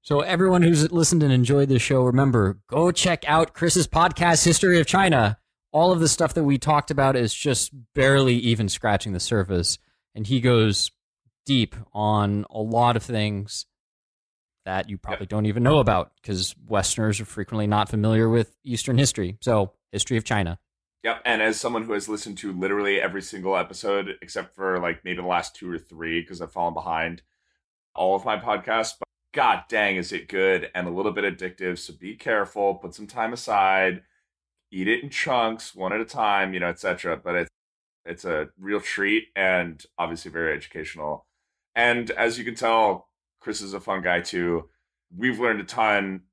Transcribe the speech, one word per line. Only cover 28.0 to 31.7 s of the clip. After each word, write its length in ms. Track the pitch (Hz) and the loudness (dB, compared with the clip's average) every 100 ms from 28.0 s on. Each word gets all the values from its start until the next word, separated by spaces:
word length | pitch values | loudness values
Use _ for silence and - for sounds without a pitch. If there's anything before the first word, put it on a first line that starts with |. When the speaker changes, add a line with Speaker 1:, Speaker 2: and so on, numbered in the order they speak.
| 92 | -2
Speaker 2:
of 100 | 95 | 0
my 120 | 120 107 | -2 -4
podcasts, 580 | 110 104 113 113 113 - | -2 -4 -2 -2 -2 -8
but 80 | - _ _ | -16 _ _
god 300 | 147 123 95 - | 0 2 0 -2
dang, 300 | 110 101 92 | 0 0 -2
is 160 | 85 | -6
it 160 | 87 - | -10 -6
good 400 | 98 95 92 87 | 0 2 2 -2
and 140 | 90 90 | -8 -6
a 40 | |
little 200 | 87 104 | -4 -4
bit 140 | 98 | -2
addictive. 520 | 98 85 92 - 92 | -4 -4 -12 -8 -8